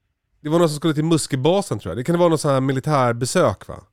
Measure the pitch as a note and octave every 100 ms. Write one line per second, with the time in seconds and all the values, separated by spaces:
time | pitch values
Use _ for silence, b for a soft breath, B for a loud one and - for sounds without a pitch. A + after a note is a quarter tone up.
0 | _ _ _ _ D3 E3 E3+ D3 E3+ D3
1 | D#3+ D#3+ - C3+ C3+ F#3+ - A2 - F#2
2 | C3 E3+ F3 D#3+ D3+ C3+ C3+ C3 D3 D3
3 | B2 A#2 B2 F#3 C#3 G2 - D2+ -